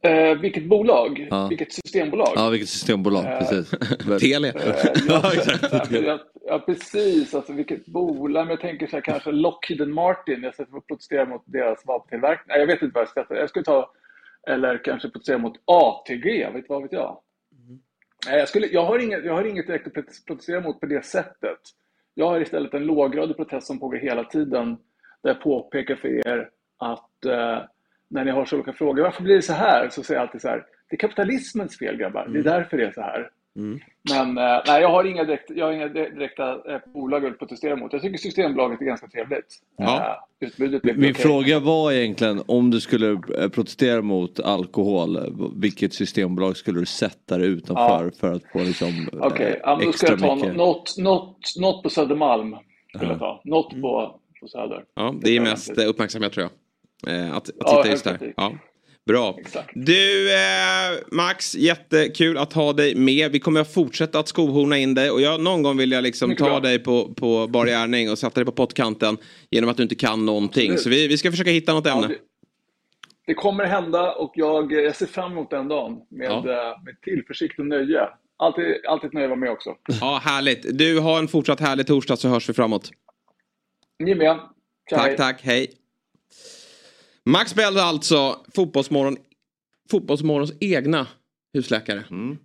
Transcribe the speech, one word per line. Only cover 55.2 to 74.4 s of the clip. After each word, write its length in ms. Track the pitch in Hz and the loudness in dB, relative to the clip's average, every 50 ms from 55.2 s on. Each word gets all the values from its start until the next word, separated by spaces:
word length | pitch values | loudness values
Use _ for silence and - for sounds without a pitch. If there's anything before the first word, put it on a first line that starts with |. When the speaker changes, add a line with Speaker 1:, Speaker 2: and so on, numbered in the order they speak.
Speaker 3:
det 80 | - 110 | 2 2
är 20 | |
Speaker 1:
Det 60 | 117 120 | 4 4
är 40 | |
Speaker 3:
mest, 260 | 117 113 107 110 - - | 4 2 0 -4 -6 -6
Speaker 1:
ordentligt. 160 | 104 117 110 | -2 0 2
Speaker 3:
eh, 40 | 107 | 0
uppmärksamhet, 440 | 110 - 110 101 - 113 107 101 101 | 2 0 -2 -4 -2 -4 -4 -4 -2
tror 100 | - 90 | -4 -6
jag. 80 | 85 - _ _ _ _ _ _ _ _ _ - - | -6 -6 _ _ _ _ _ _ _ _ _ -8 -6
Eh, 200 | 82 87 87 85 71 - | -4 -4 -4 -4 -6 -6
att, 120 | - - | -8 -8
att 60 | - - | -10 -4
Speaker 1:
Ja, 180 | - - 147 143 135 | 2 4 6 6 6
Speaker 3:
titta 80 | 110 | 4
just 120 | - - - | 2 0 -2
där. 80 | 104 | -4
Speaker 1:
högtrafik. 220 | 90 87 - - - - | -6 -6 -8 -10 -6 -4
Speaker 3:
Ja. 160 | 95 104 127 151 _ _ _ _ _ _ _ _ _ | -4 -4 -6 -8 _ _ _ _ _ _ _ _ _
Bra. 300 | - 107 123 120 104 90 - | 2 2 2 2 0 -4 -6
Speaker 1:
Exakt. 300 | - - - - - - - | -14 -12 -12 -12 -12 -10 -12
Speaker 3:
Du, 580 | 120 131 139 170 190 196 196 202 196 196 196 196 | -6 2 4 4 6 6 4 4 2 2 2 2
eh, 640 | 190 190 190 190 190 185 185 185 185 185 185 175 - - - | 2 2 2 2 0 0 0 0 0 -2 -2 -4 -6 -8 -4
Max, 440 | - - 170 175 185 185 - - - | -2 0 0 0 -2 -4 -6 -8 -2
jättekul 840 | - 143 170 170 165 - _ - 156 156 - - - 165 160 165 135 | 2 2 2 2 2 -2 _ 2 2 2 2 2 2 2 2 2 0
att 160 | 147 147 - | -2 -2 0
ha 200 | 160 151 147 143 | 0 2 2 2
dig 220 | 147 147 143 120 | 2 2 2 4
med. 360 | 127 131 131 135 143 156 151 | 4 4 4 4 4 2 2
Vi 80 | 135 147 | 0 0
kommer 200 | - 170 156 156 | 2 2 2 2
att 120 | 151 151 - | 2 2 2
fortsätta 460 | 190 165 127 - - 160 156 - 156 | 2 2 2 0 -4 -4 -2 0 -2
att 80 | 156 - | -2 -2
skohorna 500 | - - 165 147 135 147 143 143 147 139 | 0 0 0 2 4 4 4 4 4 2
in 160 | 135 131 131 | 2 2 2
dig. 180 | 131 131 143 | 2 2 2
Och 100 | - 123 | 2 2
jag, 200 | 135 147 160 160 | 2 2 2 0
någon 220 | 160 180 190 175 147 | 0 0 0 2 2
gång 140 | 143 139 131 | 2 2 2
vill 140 | 131 127 | 2 2
jag 120 | 131 127 127 | 2 0 0
liksom 260 | 127 120 - 131 123 | -2 -2 0 -2 -2
Speaker 1:
Mycket 140 | 123 - 147 | 0 2 2
Speaker 3:
ta 40 | 139 | 2
Speaker 1:
bra. 100 | 143 139 | 2 2
Speaker 3:
dig 200 | 131 127 123 117 | 2 2 0 0
på, 340 | 120 127 120 120 113 - - | 0 2 0 2 0 -2 -6
på 340 | - - 117 113 110 113 110 | -4 0 2 2 2 0 2
bar 180 | 120 120 117 | 2 2 2
gärning 460 | 120 120 117 117 117 120 123 117 110 | 4 2 2 0 0 0 0 0 0
och 60 | 107 - | -2 -2
sätta 160 | - 120 - | -4 -2 0
dig 100 | - 123 | 0 -2
på 60 | 127 | 0
pottkanten 680 | 120 - 127 120 - - 131 113 110 - - 107 107 107 - - - - - _ | 0 0 -2 -2 0 -2 -2 -2 0 0 0 0 0 -2 -8 -18 -20 -20 -10 _
genom 180 | - 113 113 117 | 0 2 2 2
att 80 | 120 117 | 2 0
du 60 | 123 | 0
inte 120 | 110 113 | -2 0
kan 300 | - - 117 107 110 110 | 0 0 0 0 2 0
någonting. 460 | 110 107 104 101 98 - 139 120 101 | 0 0 0 -2 0 2 2 2 2
Speaker 1:
Absolut. 100 | 92 87 | 2 0
Speaker 3:
Så 80 | - 123 | 0 2
vi, 180 | 120 143 156 143 | 2 2 4 2
vi 100 | 147 147 | 2 2
ska 140 | - 180 | 0 0
försöka 180 | 170 170 185 180 | -2 0 0 2
hitta 220 | 170 165 160 - 160 | 2 2 2 2 0
något 120 | 156 156 | 2 2
Speaker 1:
Ja, 100 | 160 139 | 2 0
Speaker 3:
ämne. 120 | 123 104 107 | 0 0 -2
Speaker 1:
det, 100 | - - - _ _ _ _ _ _ _ _ _ _ _ _ _ _ _ - _ _ _ _ - | -4 -8 -10 _ _ _ _ _ _ _ _ _ _ _ _ _ _ _ -20 _ _ _ _ -4
det 60 | 160 | -4
kommer 300 | - - 202 196 196 202 | 0 0 0 0 2 0
hända 460 | 180 190 196 175 165 165 170 175 180 | 0 0 0 -2 0 0 0 0 0
och 200 | 165 - 160 139 _ | -2 -4 -6 -8 _
jag, 360 | 160 | -2